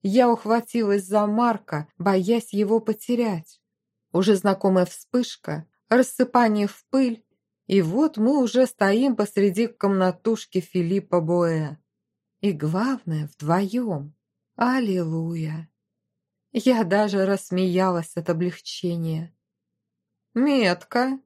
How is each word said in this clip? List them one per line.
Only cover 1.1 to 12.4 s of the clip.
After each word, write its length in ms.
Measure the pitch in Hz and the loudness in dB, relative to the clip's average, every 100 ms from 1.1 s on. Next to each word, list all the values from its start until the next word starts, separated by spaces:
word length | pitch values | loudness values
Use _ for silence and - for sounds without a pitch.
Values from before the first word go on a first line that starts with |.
| 208 208 | 0 0
Марка, 640 | 214 240 220 - 151 151 _ | 0 0 -2 -6 -8 -8 _
боясь 540 | 180 190 180 233 - | 0 2 2 0 0
его 280 | 202 202 226 | -2 0 0
потерять. 800 | 220 214 - 240 233 175 - _ _ _ _ _ _ | 0 -6 -4 -2 -2 -4 -10 _ _ _ _ _ _
Уже 240 | 170 190 196 | 0 2 2
знакомая 500 | 202 190 196 185 180 | 2 0 2 2 0
вспышка, 800 | - - 247 240 - - 151 156 _ _ | -4 -4 -4 -4 -8 -10 -10 -10 _ _
рассыпание 800 | 240 254 - 254 247 226 208 202 | 2 2 0 0 2 2 2 -2
в 200 | - _ | -6 _
пыль, 340 | 269 254 226 _ _ _ _ - | 0 0 -2 _ _ _ _ 0
и 160 | 196 | 2
вот 340 | 160 208 302 254 | 2 0 0 2
мы 260 | 220 294 | 0 2
уже 240 | 240 247 254 | 2 2 0
стоим 500 | - 196 214 269 311 | 2 2 2 2 0
посреди 500 | 208 - 202 185 226 | -2 2 0 2 -4
комнатушки 920 | - 202 196 185 180 220 220 - 185 | -2 -2 2 0 0 -4 -4 -4 -6
Филиппа 600 | - 180 170 196 - 175 | -4 -4 -2 -2 0 -2
Боэ. 560 | 160 175 170 160 151 147 _ _ _ _ _ _ | 0 0 0 -2 -6 -10 _ _ _ _ _ _